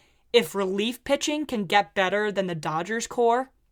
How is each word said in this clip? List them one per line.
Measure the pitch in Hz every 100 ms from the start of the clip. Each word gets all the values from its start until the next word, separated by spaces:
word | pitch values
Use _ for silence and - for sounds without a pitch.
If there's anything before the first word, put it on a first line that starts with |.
| _ _ _
if | 233 233
relief | 196 190 202 226 240
pitching | - 277 - 302 302
can | 233
get | 180 202 202
better | - 185 202 214
than | 185 185
the |
Dodgers | 170 160 160 175 226 -
core, | - 233 240 262 _ _